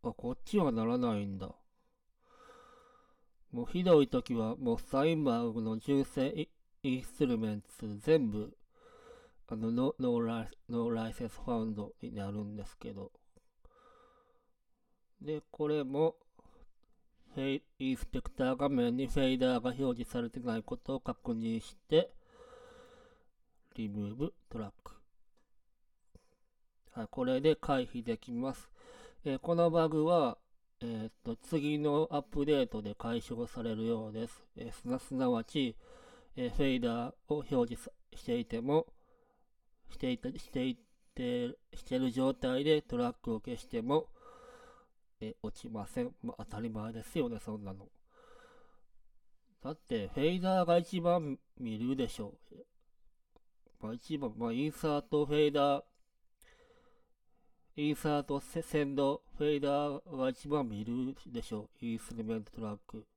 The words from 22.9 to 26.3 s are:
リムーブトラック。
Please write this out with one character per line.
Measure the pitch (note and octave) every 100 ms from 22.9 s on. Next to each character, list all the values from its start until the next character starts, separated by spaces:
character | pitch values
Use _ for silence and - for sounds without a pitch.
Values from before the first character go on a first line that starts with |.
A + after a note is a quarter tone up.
| - - - _ _ _ _ _
リ | - G#2+
ム | G#2 G2+
ー |
ブ | A#2 D#3 - -
ト | A#2
ラ | G#2
ッ | -
ク。 | - - - _ - _ _ - _ _ _ _ _ - _